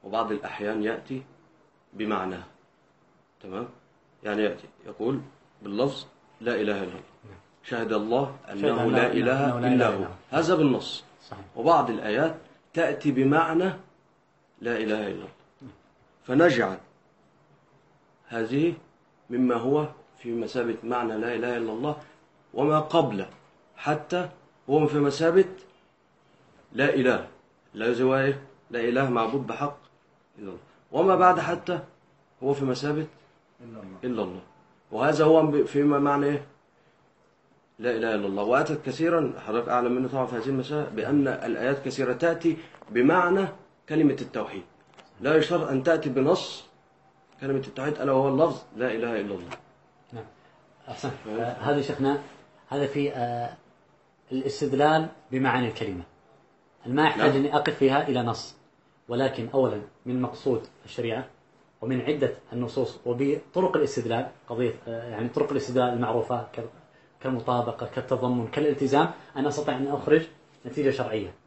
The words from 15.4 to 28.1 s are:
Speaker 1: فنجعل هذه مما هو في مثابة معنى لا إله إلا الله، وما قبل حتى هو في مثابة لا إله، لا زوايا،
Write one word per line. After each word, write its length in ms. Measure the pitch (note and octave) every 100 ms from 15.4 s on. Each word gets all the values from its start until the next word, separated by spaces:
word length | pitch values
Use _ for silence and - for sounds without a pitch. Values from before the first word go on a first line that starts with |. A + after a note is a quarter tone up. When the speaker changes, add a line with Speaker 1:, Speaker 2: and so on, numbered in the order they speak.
| _ _ C3 - _ _ _ _
Speaker 1:
فنجعل 540 | - C3 E3+ B2 G2 F#2 - _ _ _ _ _ _ _ _ _ _ _ _ _ _
هذه 460 | A#2 A2+ C#3 E3 D#3+ - _ _ _ _
مما 260 | B2 B2+ A#2+
هو 320 | A#2+ D3 D3 - - _
في 180 | A#2+ A#2
مثابة 400 | G#2+ B2+ A#2 G#2+
معنى 340 | A2+ B2 A#2 A2
لا 180 | A#2 A#2
إله 220 | A#2+ A#2+
إلا 140 | A2+
الله، 240 | G#2+ C#3+ D3 - - _ _ _
وما 260 | A2 D3 D#3
قبل 460 | D3+ E3+ C#3 G2+ F#2 - _ _ _ -
حتى 520 | - D3+ - F3+ F3 - _ _ -
هو 180 | D3 D3
في 120 | D3
مثابة 460 | C#3+ C#3 E3 F3+ F#3+ - - _ _ _ _ _ _ _ _ _ _
لا 200 | G#2+ C#3
إله، 340 | C3+ B2+ G#2 - - _ _ _
لا 200 | G#2+ A2+
زوايا، 460 | A#2+ B2+